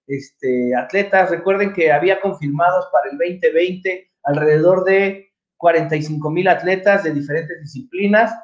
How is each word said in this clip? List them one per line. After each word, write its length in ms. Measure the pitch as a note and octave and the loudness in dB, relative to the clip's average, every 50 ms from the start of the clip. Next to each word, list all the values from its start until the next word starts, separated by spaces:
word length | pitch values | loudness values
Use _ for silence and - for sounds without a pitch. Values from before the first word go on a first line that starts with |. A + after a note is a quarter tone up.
| _ - | _ -10
este, 680 | C#3 C3 - - _ _ - B2+ B2+ B2 B2 B2 B2 | -8 -8 -10 -12 _ _ -4 -2 0 0 0 0 -2
atletas. 560 | B2 B2 - - G3 G3 G3+ - F#3+ F#3 F3 | -2 -2 -2 -2 -2 0 2 2 2 2 2
Recuerden 400 | F3 E3 E3+ F#3+ G3 G3 G3+ G3 | 0 -2 0 0 0 2 0 -2
que 180 | G3 F3+ E3+ D3+ | 0 0 2 2
había 300 | D3+ D3 E3+ F#3+ G3 - | 2 4 2 2 0 0
confirmados 680 | - G3 F3+ - D3+ C#3+ C#3+ D3+ E3+ F3+ F#3 F#3 F3 - | -2 -4 -4 -4 -4 -4 -2 0 2 2 2 0 0 0
para 180 | - D3 C3+ C3+ | 0 0 0 -2
el 80 | C#3+ C#3+ | -4 -4
veinte 320 | E3+ F3+ F3+ F#3 - D#3+ | -4 -4 -4 -2 0 0
veinte 640 | D3+ E3 F3+ F#3 F#3 F#3 - F#3+ F#3 F#3 - _ _ _ - | 2 2 0 0 -2 -6 -6 -6 -6 -8 -10 _ _ _ -4
alrededor 600 | C#3+ C#3+ D3+ D3+ D3+ D3+ D#3 D#3 F3 F#3 F#3 F#3 | -4 -2 0 2 2 4 4 4 4 4 4 2
de 480 | F#3+ F#3+ G3 G3 G3 G3 - - _ _ _ _ _ _ | 2 2 2 2 0 -2 -6 -12 _ _ _ _ _ _
cuarenta 400 | - E3+ E3+ E3 D#3+ D#3 D3+ D#3 | -2 0 2 2 2 0 -2 -2
y 60 | D3+ | -4
cinco 280 | D3 D#3 D3+ D3 D3+ D#3+ | -4 -4 -6 -6 -4 -4
mil 200 | D#3+ F3+ F#3 F#3+ | -2 0 2 2
atletas 560 | E3+ - E3+ F3+ F#3+ F#3+ F#3+ G3+ G3+ G3 - | 2 2 0 -2 -2 0 2 2 2 2 0
de 60 | D#3+ | -2
diferentes 500 | D3+ C#3+ C#3+ C#3+ D3 E3 E3 D3+ E3 - | -4 -4 -4 -4 -6 -6 -6 -8 -10 -14
disciplinas 760 | D3+ C#3 - B2 - - - F#3 G3+ G3+ G#3 G#3+ A#3 A3 - - | -14 -16 -16 -16 -16 -12 -6 -2 0 2 4 2 2 2 -2 -8